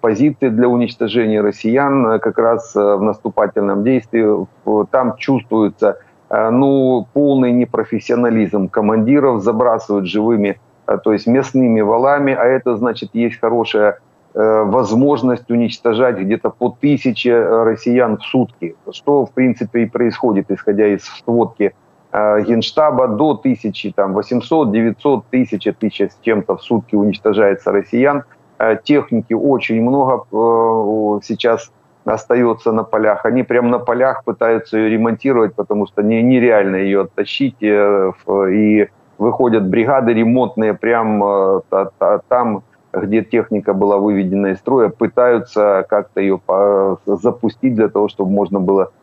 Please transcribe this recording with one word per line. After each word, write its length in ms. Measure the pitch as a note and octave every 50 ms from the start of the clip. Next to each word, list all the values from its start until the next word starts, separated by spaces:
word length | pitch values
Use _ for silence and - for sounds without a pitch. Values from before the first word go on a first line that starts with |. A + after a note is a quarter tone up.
позиции 480 | - A#2 G#2+ G2+ C#3 D3+ C#3 _ - C3
для 180 | A2 A2 B2 A#2+
уничтожения 720 | A#2+ A#2+ A#2+ - - _ A#2+ A2 G2 B2 A#2 G#2+ G#2+ G#2+
россиян, 640 | G#2 G#2 G2 - - A2 A#2 C3+ C#3+ C#3 C#3 C#3 B2
э, 140 | A2 A2 G#2+
как 180 | - A#2 G2+ -
раз, 380 | A2+ A2+ A#2 A2+ A#2 - -
э, 200 | G#2 G#2 G2+ G2+
в 60 | G2 G2+
наступательном 800 | G#2+ G2+ - _ A2+ F#2+ - G#2+ G2+ - A2 G2+ G2+ G2 G2+ G#2
действии. 600 | A#2+ C3 B2+ A#2 - - A#2 A2+ G#2+ G#2 F#2+ F#2+ - _ _ _
В-, 200 | - G#2+ G#2+ G#2 -
там 220 | - C3 B2+ A#2+ - -
чувствуется, 800 | - - C#3 B2 A#2 - A2+ A2+ G#2+ G2+ G2 _ A2 G#2 F#2+ - _ _ _ _ _ _
э, 200 | - G#2+ A2 A2+
ну, 580 | A#2 B2+ C#3 C#3 C#3 C#3 C3 C3 B2+ A#2+ G#2+ - _
полный 400 | C#3+ C#3+ C#3+ C#3 C3+ B2+ B2 A#2+
непрофессионализм 1120 | B2 B2 A#2 - A2+ G#2+ - - A2 - - A#2 A#2 B2 A#2+ - A2+ G#2+ F2 - G#2+ F#2+ F#2
командиров, 760 | - A#2 G#2+ G#2 A2 A2 G#2+ A2+ C#3 D3 C#3 C#3 B2 G#2+ F#2+
забрасывают 640 | G#2+ A2+ A2 B2 A#2+ A2+ A2+ - - G#2 G2+ F#2+ F2
живыми, 520 | F2 G#2+ G#2+ A2+ A#2+ G#2+ G2+ G2+ G2 - _ _ _ _ _ -
э, 100 | G#2+ G2+ -
то 100 | A2 G#2+
есть 140 | G2+ - A#2
мясными 540 | A#2 C3+ C3+ C3 - C3+ C3 A#2+ A2+ A2
валами, 520 | G#2+ G2+ A2 A#2 B2+ C#3 C#3+ D3 C#3+ C#3 C3+
а 100 | - G#2+
это 320 | B2 C3 C3 B2+ C3 A#2+ G#2
значит, 320 | A#2 B2+ A2 - - G2+ _
есть 260 | A2+ A#2+ A#2 G#2+ -
хорошая, 580 | - A2+ A#2 A#2 A2+ - - G#2+ G#2 G#2 G2+ - _ _ _ _ _ _ _
э, 280 | - G#2+ A2 A2 A2 G#2+
возможность 840 | G2+ G2 B2+ B2+ G2+ A2 A#2 C3+ C#3+ D3 C#3 C3+ B2+ B2 G#2+ - _
уничтожать 680 | A#2+ A#2 A#2 A2 - - _ A#2+ A2+ A2 C3 B2 A#2 F#2
где-то 320 | F#2+ G2 G#2+ - - A2
по 260 | - _ A#2+ A#2+ A#2 _
тысяче, 500 | - D3 D3 C3+ - C3+ A2+ - - B2
э, 320 | A#2+ A#2 A2 F2 A2+ A2+ A2+
россиян 540 | A2+ A2 G#2+ - B2 A#2+ B2+ B2+ A2+ G#2+ G2
в 60 | -
сутки, 520 | - - C3+ B2 - - _ - E2+ - _ _ -
что, 340 | - - _ - D3 C#3+ B2+
в 60 | -
принципе, 480 | _ - B2+ B2+ A2+ - A#2+ G2+ - A#2+ A#2
и 20 |
происходит, 680 | G#2+ - A2+ B2 A#2 G#2+ - - B2 G#2+ F#2+ F#2+ -
исходя 360 | G2 F#2 - - G2+ G2+ A2 G#2
из 160 | G2+ F#2+ - - - - -
сводки, 460 | - A#2 A#2 A2+ A2+ - _ G#2+ G2 - _ _ _ _ _ _ _ -
э, 280 | G#2 G#2 G#2+ G#2+ G#2+
Генштаба, 680 | G#2 - A#2 A2+ A2+ - - - D3+ D3+ C3+ B2 C3 B2
до 260 | A2 G#2+ D3+ D#3 C#3+
тысячи, 580 | - - C3+ B2 G#2+ - A2 F#2+ - - G2 F#2
там, 180 | - G2 G2 F#2+
восемьсот, 580 | G2+ G#2 - B2+ A#2+ A2+ - D#3+ D#3+ D3+ A#2
девятьсот, 520 | G2+ A2+ A2+ A#2 G2+ _ - D3 C#3 A2 - _
тысяча, 400 | - B2+ B2+ G#2+ - G2 - G#2+
тысяча 320 | F#2+ _ - G#2+ - - G#2 F2+
с 80 | - _
чем-то 320 | _ - A2 G#2 F#2+ - G2
в 60 | F2
сутки 340 | - - A#2+ A2 - - -
уничтожается 760 | G#2 G2+ G#2 F#2+ - _ A2 G#2 G2+ G#2+ G2+ G2 F#2+ - G#2
россиян. 520 | G2 G2+ G2 - - A#2+ C3 C#3+ C#3+ C#3+ C3 _ _ _ _ _ _ _
Э, 180 | A2 A2 A2 G#2 -
техники 500 | - D3 C#3+ B2 - - A#2 G#2+ _ A#2
очень 480 | A2 F#2+ C#3+ C3+ B2 - - A2+ A2+
много, 420 | A2+ A#2+ C3 C#3+ C3+ C3 C3 A2+ - _
э, 880 | - G#2+ A2+ A#2 A2+ A2+ A#2 A2+ A2+ A2+ A2 G2+ G#2+ A2 G#2+ G#2 G#2 G#2 -
сейчас 480 | - A2 F#2+ - A#2 A2+ A2+ - - _ _ _ _ _ _ _
остаётся 640 | - A2 A2 - _ B2 B2 B2 A#2 A2+ A2+ - A#2
на 120 | A2 A2 A2
полях. 420 | - - G#2+ A2 A2 G#2 G2+ -
Они 180 | A2+ A#2 C3 B2
прям 260 | - A#2+ B2 A#2+ A#2+
на 100 | B2 A#2+
полях 440 | A#2+ - A#2 B2 B2+ C3 B2+ - -
пытаются 520 | - G#2+ - A#2+ A2+ A2+ A2 - - - A2
её 120 | A2 A2
ремонтировать, 680 | A2 A2 A2+ A#2 A2+ - - C#3 C3 A#2+ A2 G2+ -
потому 320 | - G2+ - G#2+ G#2 G2+ F#2
что 140 | _ - G#2
не-, 200 | G#2 A2+ A2+ A2+
нереально 540 | B2 C3 B2+ A#2 B2 A2+ G#2 G2 F#2+ F#2+ F#2
её 240 | G2 G2 G2 G2 F#2+
оттащить, 520 | F#2+ _ - G#2 - - - C#3 C3 - _ G#2+
э, 480 | G#2+ G#2 G#2 G#2 G2+ G2+ G2 F#2+ F#2+ F2+ - _
в-, 200 | - F#2+ G2 G2 F#2+
и 360 | F#2+ G#2+ G#2+ G#2+ G#2+ G#2+ G#2 - _ _ _ _ _ _
выходят 460 | G#2 A2+ A2+ - C3 A#2+ A2+ A2+ G2+ F#2
бригады 440 | F#2 A#2 A2 A#2+ C#3+ C3 B2 A#2 A#2+
ремонтные 600 | A2 A2+ A2+ A#2+ B2+ B2+ G#2+ - - A2 G#2+ G2+
прям, 500 | - - A2 A#2 A#2 A2+ A2 G#2+ G#2 G2+
э, 380 | G2+ G2+ G2 F#2+ F#2+ G2 F#2 - _
та-, 200 | - G2 G2 F#2+ _ _
та-, 200 | G2 F2 G#2 G2+ - _
там, 340 | B2+ B2 A#2+ A#2 G#2+ G2 - _ _ _ _ _ -
где 300 | G2 F#2 G2 G#2 A2 G#2
техника 500 | - - A2+ G#2 - A2 G#2 F#2+ - G2+
была 240 | G2 G2 G2+ G2+ G2
выведена 500 | G2+ G#2 G#2 G2 G2 F#2 F#2+ G2 G2+ F#2+
из 60 | F#2+ F2+
строя, 300 | _ - C3 C3 A#2 G2
пытаются 960 | - _ A#2 G#2+ - - B2 B2 A#2+ A2+ - - - G#2+ G#2 G#2 G2 F#2+ F#2 -
как-то 320 | - G#2 G2+ - _ G2+
её 160 | G2 G2 F#2+ F2+ _
по-, 520 | - F#2 F#2+ G2+ G2+ G2+ G2 G2 G2 F#2+ - _
запустить 680 | - G#2 F#2 - A#2+ A#2 A#2 - A2 - _ - C3 B2
для 120 | A2 A2 G2+
того, 180 | - G2+ G#2 G2+
чтобы 240 | - - G2 F#2
можно 280 | G2+ G2+ G2+ E2+ G2 G2+
было 280 | F#2 F2+ G2 G2 F#2+ - _ _